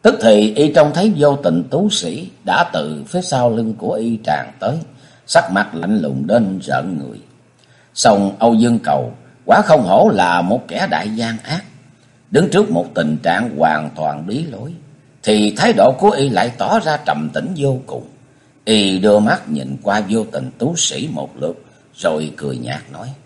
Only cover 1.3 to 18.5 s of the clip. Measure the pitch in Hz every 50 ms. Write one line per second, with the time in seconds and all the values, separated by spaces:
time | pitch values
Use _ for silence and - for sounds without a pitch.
1.3 | 139 139 - - 82 87 82 - - 160 202 208 - - 90 82 85 82 90 -
2.3 | - _ _ - - 139 170 - - - 73 78 78 73 - - - 180 175 -
3.3 | 143 127 123 120 110 113 113 110 110 - - - - 113 113 117 117 107 - -
4.3 | 76 71 60 58 - - 92 110 143 160 160 - - - - - _ _ _ -
5.3 | - 165 - - 92 98 104 - - 82 82 95 110 104 80 71 67 67 71 82
6.3 | 107 120 110 95 95 90 - 69 67 65 78 95 90 73 69 62 55 50 - _
7.3 | _ _ _ _ _ _ _ _ _ _ _ _ _ - - 120 107 101 101 98
8.3 | 95 - 113 117 117 110 117 120 117 110 - - 73 67 62 58 - - - -
9.3 | _ _ _ - 120 190 208 - 156 143 110 87 95 117 185 220 139 95 90 87
10.3 | 87 87 87 92 110 127 - - 82 - 185 - - 78 92 107 110 113 117 113
11.3 | 113 110 - - 151 185 - - - - - _ _ _ _ _ _ _ _ _
12.3 | - 147 180 - 156 190 208 - - 85 87 - - - 80 76 76 - - 82
13.3 | 85 98 117 120 76 71 78 78 78 78 78 76 - 76 78 78 73 73 82 95
14.3 | 107 143 170 160 120 98 113 156 175 - - - - _ _ _ _ _ - 107
15.3 | 107 107 208 208 - - 170 240 226 202 - 127 - - 196 208 - - 139 139
16.3 | 110 90 - 123 120 - 95 120 202 226 180 156 151 143 - - - 76 78 76
17.3 | - - - 165 190 151 139 139 131 - - - 67 64 - - - _ _ _
18.3 | _ _ _ _